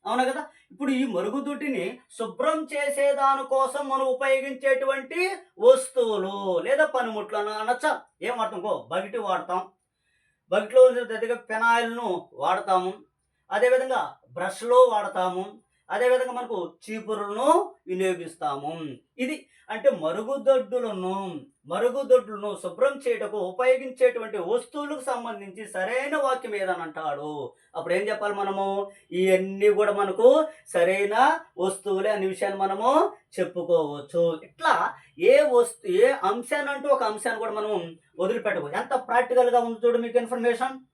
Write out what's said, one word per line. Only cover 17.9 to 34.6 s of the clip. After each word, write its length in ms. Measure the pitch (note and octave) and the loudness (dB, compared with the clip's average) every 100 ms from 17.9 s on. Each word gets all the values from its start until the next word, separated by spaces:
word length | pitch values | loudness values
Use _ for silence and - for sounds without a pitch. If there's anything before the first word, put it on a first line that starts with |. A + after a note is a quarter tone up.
| F#3 F#3+ F3 D#3+ - D3+ C#3 D3 E3 D3+ B2 _ - | -2 -2 -2 -8 -6 -6 -4 -8 -10 -12 -14 _ -8
ఇది 300 | B3+ D4+ _ _ - | -6 -6 _ _ -12
అంటే 200 | G#3+ F#3+ | 0 0
మరుగుదొడ్డులను, 1500 | E3 D#3 F#3 A3 C#4 A3 C4 B3+ B3 A3+ F#3+ F#3 F#3+ F#3+ D#3+ - _ C#3+ | 0 -4 -4 -6 -2 2 2 2 -4 -4 -4 -4 -6 -8 -12 -16 _ -8
మరుగుదొడ్డులను 880 | F#3 A#3+ A#3 - B3+ G#3+ G#3 G#3 G3 | -2 -2 -2 4 4 4 -8 -8 -8
శుభ్రం 380 | F3+ F3 C4+ C4+ B3+ | -10 0 0 0 -4
చేయటకు 300 | A3 E3+ G#3+ | -4 -4 -6
ఉపయోగించేటువంటి 1000 | F#3 F#3+ B3+ B3+ C4 B3+ B3 A#3+ A3 G#3 | -6 0 2 2 -2 2 2 2 -8 -6
వస్తువులకు 640 | F3 A#3+ - D4 D4 D4 | -2 -2 -2 -8 -6 -6
సంబంధించి 680 | C4 A#3+ A#3 G#3 G3 F#3 G#3 | -6 -6 -6 -10 -14 -14 -10
సరైన 480 | F#3 F#3+ B3+ C#4+ D4+ | -6 -2 -2 -2 0
వాక్యం 380 | C4+ B3+ A#3+ | 0 -2 -4
ఏదని 280 | G3+ F#3 F3 | -4 -2 -4
అంటాడు. 680 | D#3+ D#3 D#3 C#3+ D3+ D3 B2 _ _ E3 | -6 -8 -6 -6 -8 -8 -12 _ _ -10
అప్పుడు 180 | E3+ | -2
ఏం 140 | F#3 G#3 | 0 0
చెప్పాలి 260 | G#3 G3+ | -4 -4
మనము? 560 | G3 G3 G3 G3 G3 G3 - _ | -2 -4 -2 -2 -4 -6 -12 _
ఇవన్నీ 560 | F3+ F#3+ F#3 F#3+ G3 G#3 | 0 4 4 2 2 2
కూడా 240 | G3+ G#3 | 4 2
మనకు 540 | G3+ G3+ F3+ A#3+ D4 D#4 - - | 2 -2 6 6 6 2 -6 -4
సరైన 720 | F3+ F3 G3 G3+ G#3+ C#4+ E4 - - | 2 2 2 0 4 4 4 -6 -4
వస్తువులే 520 | F#3 F#3+ G3+ F#3+ G#3 | -4 -2 -4 -2 0
అనే 160 | G#3 F#3+ | 0 -2
విషయాన్ని 340 | F#3 G3 G3 | -2 -4 -2
మనము 520 | G3 G3 A3+ D4+ G4+ - _ - | -2 2 4 4 2 -4 _ -6
చెప్పుకోవచ్చు. 1000 | F3+ F3+ E3+ E3+ D3 D3 C#3+ E3+ E3+ D#3 | -4 -4 2 2 2 -6 -4 0 0 -2
ఇట్లా 500 | - _ | -12 _